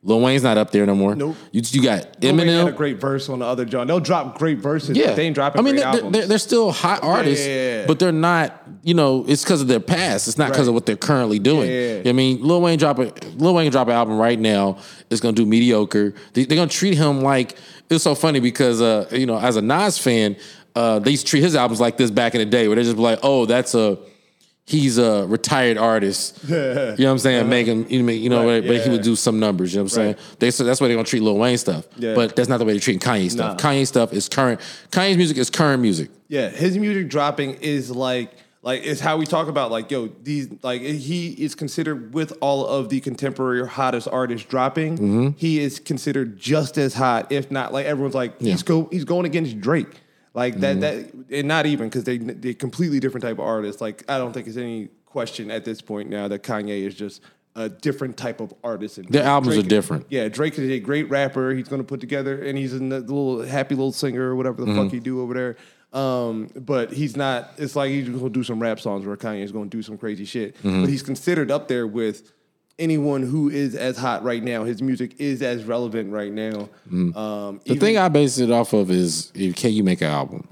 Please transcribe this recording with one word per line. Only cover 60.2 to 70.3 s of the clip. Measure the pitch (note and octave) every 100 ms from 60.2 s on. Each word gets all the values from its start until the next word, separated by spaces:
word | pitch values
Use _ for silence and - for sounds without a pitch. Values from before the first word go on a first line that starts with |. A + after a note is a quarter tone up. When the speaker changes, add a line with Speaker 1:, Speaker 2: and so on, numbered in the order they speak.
| G#2+
Speaker 2:
Drake | A2+ D3+ D3
is | C3
a | C3
great | G#2 C#3+ D#3
rapper. | C#3 C#3 C3+ C3
He's | C3 B2
gonna | C3+
put | B2+ C#3
together, | B2 C#3+ C#3 C3+
and | C#3 C#3
he's | C3+
a | C3
n-, | C3
little | C3+ A#2 C#3+ C3+ B2+
happy | B2 C3 C3+ C#3
little | C3+
singer | B2+ C#3+ B2 C3
or | B2+
whatever | C3 A#2
the | -
Speaker 1:
Mm-hmm. | G#2
Speaker 2:
fuck | G2+
he | A#2+
do | B2 B2+
over | B2
there. | B2 B2+ A#2 - _ _
Um, | C3 C3+ B2+ A#2+ A2 A2 -
but | B2 C#3 A#2
he's | C3 D3 A#2
not, | C#3 B2 - -
it's | C#3+ D3
like | C#3
he's | C#3 B2+
gonna | B2 B2+
do | A2+ B2
some | A2+
rap | A#2 A2
songs | A#2+ G2 G2
where | G2+
Kanye's | A2+ G#2 G2+
gonna | G#2+ G#2
do | A2
some | G#2+ G#2+
crazy | A2+ G#2
shit. | G2